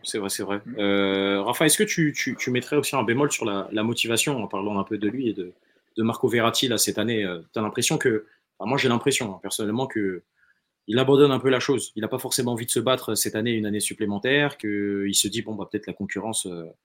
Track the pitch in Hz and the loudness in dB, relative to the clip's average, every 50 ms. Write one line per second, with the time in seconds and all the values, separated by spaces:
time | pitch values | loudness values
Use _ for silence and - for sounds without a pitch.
0 | - - - 113 98 98 - - 104 92 101 101 - - - 107 101 101 101 101 | -10 -8 -6 -4 -4 -4 -4 -4 -4 -4 -4 -4 -6 -8 -6 -2 0 2 4 4
1 | 98 98 98 98 98 98 98 98 98 113 - - 165 151 - - 214 208 - - | 4 2 2 2 2 2 2 2 0 0 0 2 4 4 4 4 2 0 2 0
2 | 160 147 135 - - 135 117 - - 127 123 123 123 - 147 147 139 - - 135 | 0 0 0 -2 -4 -4 -4 -4 -4 -2 -2 -2 -2 0 0 0 0 0 0 0
3 | 113 104 117 135 147 143 - - 113 110 101 98 - - - 107 107 117 117 - | 0 2 2 2 2 0 0 0 -2 -2 -2 -2 -4 -4 -2 -2 0 0 0 0
4 | - 113 117 110 - 151 143 123 101 98 - 98 98 104 104 98 95 - 107 101 | 0 0 0 0 2 0 0 -2 -4 -4 -4 -4 -4 -2 -2 -2 -2 -2 -2 -2
5 | 107 104 117 131 131 113 98 101 87 90 - _ _ _ _ _ _ _ - - | -2 -2 -2 0 -2 -2 -2 -2 -6 -10 -12 _ _ _ _ _ _ _ -4 -2
6 | 110 113 117 - - 120 110 120 113 113 110 - - 123 113 101 - 107 95 110 | 0 0 0 2 0 2 2 4 2 2 2 2 0 2 2 2 2 0 0 0
7 | 104 117 117 107 101 92 87 82 82 _ - 110 107 107 - 127 120 - 160 160 | 0 0 0 0 0 -2 -4 -6 -10 _ -6 -4 -4 -2 -2 -2 0 0 0 2
8 | - 131 110 107 - _ _ _ _ _ _ - 92 110 135 139 127 131 117 113 | 2 2 2 0 -2 _ _ _ _ _ _ -10 -4 -2 0 2 2 4 2 2
9 | - 139 131 - 127 104 95 90 - 95 - - 110 101 107 123 135 127 - 113 | 2 2 0 0 0 -4 -6 -8 -10 -8 -6 -4 -4 -2 -2 -2 -2 -2 -2 -2
10 | 101 95 92 87 - _ _ _ _ _ _ _ _ _ _ _ _ - 107 127 | -2 -2 -2 -4 -10 _ _ _ _ _ _ _ _ _ _ _ _ -2 2 2
11 | 131 127 143 135 147 143 135 123 127 135 131 123 - - 139 117 - - - 107 | 4 6 8 8 8 8 6 4 2 2 2 2 2 2 0 0 0 -4 -6 -4
12 | 107 107 131 123 - 123 - - 127 120 120 113 120 - - 135 120 131 127 123 | -4 -2 -2 -4 -4 -2 -2 0 0 0 0 -2 -2 -2 -2 0 2 2 2 0
13 | - - 110 - - 107 - 110 110 120 117 110 107 104 104 104 - - 98 - | 0 -2 -2 -2 -2 -2 -2 -2 0 0 0 0 0 -2 -2 -2 -2 -4 -4 -2
14 | 110 104 104 101 - 127 139 147 147 139 - - - 107 104 101 101 101 101 101 | -2 -2 -2 -2 0 2 2 2 2 2 -2 -4 -6 -4 -2 -2 -2 -2 -2 -2
15 | 98 101 98 - - 107 90 113 107 110 110 101 95 - - 104 - - 87 - | -2 0 0 0 0 0 -2 -4 -6 -6 -6 -8 -8 -6 -6 -6 -6 -6 -8 -8
16 | 101 92 - 101 95 113 107 - - 95 87 85 82 82 - _ | -6 -6 -6 -6 -6 -6 -4 -6 -6 -6 -8 -10 -12 -14 -16 _